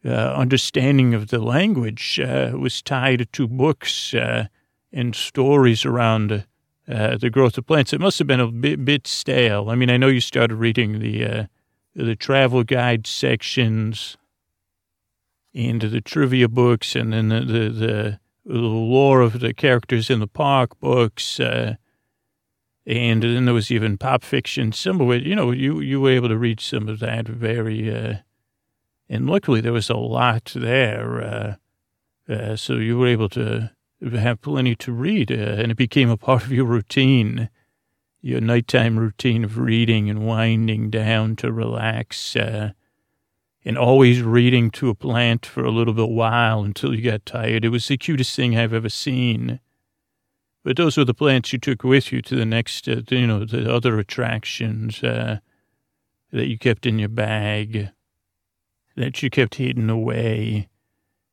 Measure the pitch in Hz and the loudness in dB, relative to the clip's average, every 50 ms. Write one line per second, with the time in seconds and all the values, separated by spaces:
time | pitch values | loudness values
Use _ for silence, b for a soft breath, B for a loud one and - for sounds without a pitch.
0 | - 123 123 117 110 127 131 139 131 127 135 127 - - - 175 127 139 143 135 | -6 -4 -2 0 0 -2 0 0 0 2 2 2 0 0 -2 0 2 4 6 6
1 | 127 123 117 107 104 107 - 117 110 117 120 151 190 220 208 139 117 110 107 117 | 6 4 4 0 -2 -2 -2 -2 -2 0 0 2 2 2 0 0 -2 -2 -4 -6
2 | - - - - 139 127 127 135 135 120 123 131 135 127 - - - - 139 131 | -6 -6 -4 -4 -2 -2 0 0 0 -2 -2 -2 -4 -4 -4 -6 -6 -4 -2 0
3 | 123 135 127 123 123 - - - 139 110 123 127 131 156 143 - - - - - | 2 2 2 0 0 -2 -2 -2 -2 -2 0 0 2 2 0 0 -4 -6 -6 -6
4 | - - - 117 120 120 117 117 110 101 _ _ _ _ _ _ _ _ - 147 | -6 -4 -4 -2 -2 -2 -2 -2 -4 -6 _ _ _ _ _ _ _ _ -6 -4
5 | 123 123 110 - - - - 143 127 135 147 143 131 123 113 107 - 139 120 120 | -4 -4 -4 -6 -8 -6 -2 0 2 4 6 8 8 8 6 4 2 0 0 2
6 | 120 113 110 110 107 104 110 104 101 _ _ _ _ _ _ _ _ - 127 110 | 2 2 2 2 0 0 -2 -4 -6 _ _ _ _ _ _ _ _ -8 -4 -2
7 | 107 110 120 107 113 123 110 135 131 120 - - 120 - 160 151 127 - - 143 | -2 0 0 0 -2 0 2 4 4 4 2 0 -2 2 4 4 4 2 0 0
8 | 175 196 - - 160 143 135 127 123 113 117 117 123 143 156 143 131 131 147 135 | 0 0 0 0 0 2 2 2 2 0 -2 -2 -2 -2 -2 -2 0 0 0 0
9 | - - - - - - 135 131 123 113 104 101 101 107 117 123 127 123 123 123 | -2 -6 -8 -8 -4 -2 2 4 4 4 2 0 -2 -2 0 0 2 4 4 4
10 | 131 135 135 123 - - - 131 120 113 110 110 113 113 110 123 117 104 107 107 | 4 4 4 2 0 -2 0 2 2 2 2 0 0 0 0 0 0 0 -2 -4
11 | 110 113 107 110 117 113 113 110 107 - _ _ _ _ _ _ _ _ - - | -4 -4 -4 -4 -4 -4 -4 -6 -6 -8 _ _ _ _ _ _ _ _ -10 -6
12 | 135 113 113 - - - 135 135 135 127 127 127 117 113 131 127 123 123 120 113 | -4 -4 -4 -4 -2 0 2 4 4 4 4 2 2 2 0 0 0 0 0 -2
13 | 107 - - - - 131 120 110 - - - 131 123 110 110 110 110 110 113 - | -2 -6 -6 -2 0 0 0 -2 -4 -4 -2 0 0 0 0 -2 -2 -4 -6 -8
14 | - - - _ _ _ _ _ _ _ _ _ _ _ _ _ _ _ _ _ | -10 -14 -16 _ _ _ _ _ _ _ _ _ _ _ _ _ _ _ _ _
15 | _ _ _ _ _ _ _ _ _ _ - - 117 123 117 117 110 107 113 123 | _ _ _ _ _ _ _ _ _ _ -8 -4 -2 -2 -2 -2 -2 -2 -4 -4
16 | 110 - - 156 147 127 127 127 123 113 113 123 123 123 120 110 - - - 123 | -6 -4 -2 0 2 2 4 4 4 4 4 4 4 4 4 2 0 -2 -4 -2
17 | 117 110 110 113 110 107 113 113 127 123 110 117 110 110 113 110 110 113 107 104 | -2 -2 0 0 2 2 0 0 0 0 0 0 0 -2 -2 -2 -2 -2 -2 -2
18 | 107 107 101 - _ _ _ _ - - - 117 117 113 107 113 113 113 123 131 | -2 -4 -6 -8 _ _ _ _ -10 -6 -4 -2 0 0 0 0 0 2 4 4
19 | 139 139 135 131 123 117 110 123 123 120 - - - 139 127 120 - - 127 117 | 6 8 8 8 6 6 4 0 -4 -4 -2 0 2 4 4 2 2 0 0 0
20 | 110 - 131 113 107 101 - - 151 139 139 135 123 117 - _ - 135 127 127 | 2 2 0 0 -2 -4 -2 -2 0 2 4 2 2 0 -2 _ -2 0 2 4
21 | 117 107 - - - - - - 131 120 120 120 117 110 113 - _ _ _ _ | 2 2 0 -4 -8 -8 -4 -2 -2 -2 0 -2 -2 -4 -6 -8 _ _ _ _
22 | _ _ _ _ _ _ _ _ _ _ _ _ _ _ _ _ - - 113 117 | _ _ _ _ _ _ _ _ _ _ _ _ _ _ _ _ -6 -4 -2 -2
23 | 120 117 113 110 110 117 120 123 127 123 120 117 104 - 120 113 110 110 101 95 | 0 0 2 2 2 0 0 2 2 2 2 2 0 0 0 0 0 0 -2 -2
24 | - 131 135 123 - - - 135 - - - 139 131 110 107 - - 185 190 180 | -2 0 0 -2 -2 -2 -4 -4 -4 -4 -4 -4 -2 -2 -4 -4 -4 -2 0 2
25 | 135 123 123 120 135 156 196 214 151 120 123 127 135 135 156 156 147 135 135 139 | 2 2 2 0 0 -2 -2 0 0 0 0 0 -2 -2 -2 -2 -4 -4 -2 2
26 | 135 135 127 127 120 117 110 113 120 117 113 110 - - 135 127 107 107 107 107 | 2 4 4 4 2 2 0 0 0 0 -2 -2 -6 -6 -6 -4 -4 -6 -6 -6
27 | 113 117 117 113 113 110 113 117 117 110 113 117 110 110 110 110 110 113 113 113 | -6 -4 -4 -4 -6 -6 -8 -6 -4 -2 -2 -2 -2 -2 -4 -4 -4 -4 -4 -4
28 | 110 117 113 98 - _ _ _ _ _ _ _ _ _ _ _ _ _ _ _ | -4 -6 -6 -8 -10 _ _ _ _ _ _ _ _ _ _ _ _ _ _ _
29 | _ - - 113 127 135 160 202 - - 123 113 110 117 117 117 104 - 117 117 | _ -8 -6 -4 -2 0 0 0 2 2 2 2 2 0 0 -2 -2 -2 -2 -4
30 | 117 117 113 123 123 123 113 117 - - - 131 117 113 123 135 127 110 107 110 | -4 -2 0 2 2 2 2 0 -2 -8 -8 -6 -4 0 2 2 2 2 0 -4
31 | 113 117 117 117 113 110 110 110 107 107 104 - _ _ _ _ _ _ _ _ | -6 -6 -6 -6 -6 -8 -8 -6 -6 -8 -8 -12 _ _ _ _ _ _ _ _
32 | _ _ _ _ _ - 110 110 110 107 110 110 - - 127 117 110 113 120 120 | _ _ _ _ _ -8 -8 -6 -6 -6 -6 -6 -6 -4 -4 -2 -2 -2 0 2
33 | 127 123 120 110 110 98 - 120 117 110 113 113 113 113 _ _ _ _ _ - | 2 2 2 2 0 -2 -2 -4 -4 -2 -2 -4 -6 -6 _ _ _ _ _ -12
34 | - 120 117 117 104 120 120 107 - 147 147 135 127 127 113 - - - 120 117 | -10 -6 -2 0 0 0 0 -2 -4 -6 -2 0 0 0 -2 -2 -6 -8 -6 -4
35 | 131 185 214 208 123 110 127 113 104 107 107 104 113 117 113 - 127 117 - 143 | -2 -2 0 0 0 -2 -2 -4 -4 -4 -2 -2 -2 -2 -2 -2 -2 0 2 4
36 | 131 117 117 104 - - 131 123 110 123 135 120 135 117 117 117 101 - - 143 | 4 4 2 0 2 2 2 2 0 0 0 0 0 2 0 -2 -2 -2 0 2
37 | 131 131 135 123 110 110 120 - 113 110 _ _ _ _ _ _ _ _ _ _ | 4 4 4 4 2 0 -2 -4 -6 -6 _ _ _ _ _ _ _ _ _ _
38 | _ _ _ _ - 131 123 123 113 113 117 120 117 - - 127 113 117 113 110 | _ _ _ _ -8 -6 -4 -2 0 2 2 2 2 2 2 2 2 2 2 0
39 | 113 110 - - - 131 113 113 113 104 110 120 127 120 110 113 117 113 113 110 | 0 -2 -2 -2 0 0 0 0 0 -2 -4 -2 -2 0 2 2 2 2 2 2
40 | 104 104 107 107 107 113 113 110 113 113 113 110 113 110 107 110 110 110 107 110 | 2 0 -2 -2 -2 -2 0 0 2 2 2 2 0 0 -2 -2 -2 -2 -2 -2
41 | 110 110 113 110 110 110 110 - - 120 113 113 113 113 113 117 110 110 110 113 | 0 0 0 0 0 -2 -2 -4 -4 -4 -4 -4 -4 -4 -4 -4 -4 -4 -4 -4
42 | 113 - - - - - - 123 107 110 110 107 104 107 - _ _ _ _ _ | -6 -10 -12 -12 -10 -6 -4 -2 -2 -2 -2 -4 -6 -6 -8 _ _ _ _ _
43 | _ _ _ _ _ _ _ _ _ _ _ _ - - 117 127 123 120 131 135 | _ _ _ _ _ _ _ _ _ _ _ _ -8 -6 -2 0 4 6 8 8
44 | 135 123 120 123 120 113 113 120 120 123 127 123 117 113 - - 143 127 107 - | 8 8 6 4 4 2 4 4 6 6 6 4 4 2 0 -2 -2 -2 -2 -2
45 | - 139 117 117 120 117 117 117 - - - - 127 123 110 113 117 117 110 113 | -4 -2 0 0 2 2 0 0 -4 -6 -6 -4 -2 -2 0 0 0 0 0 0
46 | 113 117 117 117 113 113 113 120 117 110 110 107 101 104 101 - - 135 127 110 | 0 0 0 0 0 0 2 2 2 2 2 0 -2 -4 -4 -4 -4 -4 -2 -2
47 | 113 120 107 107 - - - 120 113 113 113 113 110 117 120 120 - - 139 123 | -2 -2 -2 -4 -6 -8 -8 -6 -4 -2 0 0 0 0 0 0 -2 -2 -4 -4
48 | - - 160 135 127 - - - 131 120 113 113 117 113 113 113 113 113 - - | -2 -2 -2 -2 -2 -4 -2 -2 0 0 2 0 0 0 -2 -4 -4 -6 -8 -8
49 | - 143 127 127 123 120 113 113 120 123 120 127 _ _ _ _ _ _ _ _ | -6 -4 -2 -2 0 0 -2 -2 -4 -6 -8 -8 _ _ _ _ _ _ _ _
50 | _ _ _ _ _ _ _ _ _ _ _ _ - - 127 - 170 156 - 156 | _ _ _ _ _ _ _ _ _ _ _ _ -6 -4 0 0 2 2 2 2
51 | 139 120 113 - 147 147 135 127 120 - - 127 - - 127 107 - 127 131 135 | 2 2 2 2 2 2 2 2 0 -2 -6 -6 -4 -4 -4 -2 2 2 4 4
52 | 127 - - 123 117 - 131 131 113 110 113 117 120 - - - - - 113 120 | 2 0 -4 -6 -4 -4 -2 -2 -2 0 0 -2 -2 -4 -8 -10 -6 -4 -4 -4
53 | 113 - 127 127 123 117 110 101 107 110 117 123 117 117 123 120 113 127 110 107 | -4 -2 0 0 2 2 2 0 -2 -4 -4 -4 -2 0 0 0 0 0 0 0
54 | 101 - - - 120 117 117 113 - - - - 120 110 110 110 110 110 107 - | -2 -4 -4 -6 -4 -4 -4 -6 -6 -8 -8 -6 -4 -4 -4 -4 -6 -8 -8 -6
55 | - 120 117 117 117 113 110 107 - _ _ _ _ _ _ _ _ _ _ _ | -4 -4 -4 -4 -4 -4 -6 -8 -10 _ _ _ _ _ _ _ _ _ _ _
56 | _ _ _ _ _ _ - 123 120 - 113 110 - 123 113 - - 123 110 110 | _ _ _ _ _ _ -6 -4 -4 -4 -4 -2 0 0 0 0 0 -2 0 0
57 | 107 104 113 110 107 107 110 107 104 104 107 104 107 107 110 107 101 95 - _ | -2 -2 -2 -4 -2 -2 -2 -2 -2 -2 -2 -4 -4 -4 -6 -6 -6 -8 -10 _
58 | _ _ _ _ _ _ _ _ _ _ _ _ _ _ _ _ _ _ _ - | _ _ _ _ _ _ _ _ _ _ _ _ _ _ _ _ _ _ _ -6
59 | 123 131 127 - - 131 - - 127 107 - - 131 127 127 123 113 110 113 113 | -6 -6 -6 -4 -6 -2 0 0 0 0 0 -4 -4 -4 -2 -2 0 0 0 -2
60 | 113 120 117 117 117 113 110 107 110 113 113 107 98 - _ _ _ _ _ _ | -2 -2 -2 -2 -2 -2 -2 -2 -2 -2 -4 -4 -4 -6 _ _ _ _ _ _
61 | _ _ _ _ _ _ | _ _ _ _ _ _